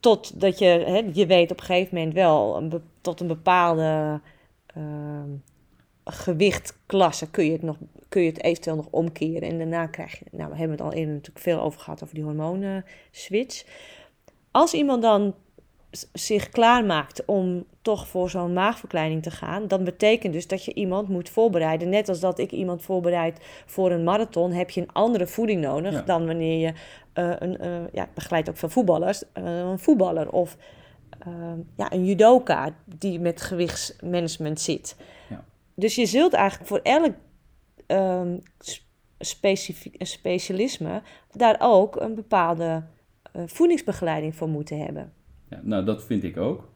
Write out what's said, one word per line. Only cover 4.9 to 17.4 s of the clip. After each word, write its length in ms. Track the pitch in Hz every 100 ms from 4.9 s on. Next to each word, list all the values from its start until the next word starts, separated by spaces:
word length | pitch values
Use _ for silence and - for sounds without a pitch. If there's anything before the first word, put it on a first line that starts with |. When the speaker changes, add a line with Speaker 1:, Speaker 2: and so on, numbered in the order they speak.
| 151 147 147 143 143 - _ _ _ _ _ -
Speaker 1:
gewichtklasse 1200 | - - 160 196 - - - _ 196 175 - 156
kun 160 | - 156
je 60 |
het 100 | 160
nog, 160 | 165 151 - - _
kun 120 | 196
je 60 | 170
het 140 | 160
eventueel 320 | - 165 - 160
nog 120 | 151
omkeren. 520 | - 165 160 160 165 -
En 80 | 165
daarna 280 | 165 170 160
krijg 320 | 160 170 -
je, 60 | -
nou, 180 | - 151
we 60 | 151
hebben 200 | 165 147
het 80 | 156
al 80 |
eerder 200 | 151 156
natuurlijk 320 | 147 - - -
veel 140 | 165
over 180 | 156 -
gehad, 240 | - 151
over 120 | 151 156
die 80 |
hormonen 640 | 151 151 156 185 196 190 185 - _
switch. 520 | - - 202 254 - - - - - - _ _ _ _
Als 220 | 240 330
iemand 280 | 320 285 247
dan 340 | 226 208 202 190 _ - _ _ _
z-, 140 | - -
zich 360 | - - 214 -
klaarmaakt 760 | - 226 240 214 160 139 - -
om 400 | 202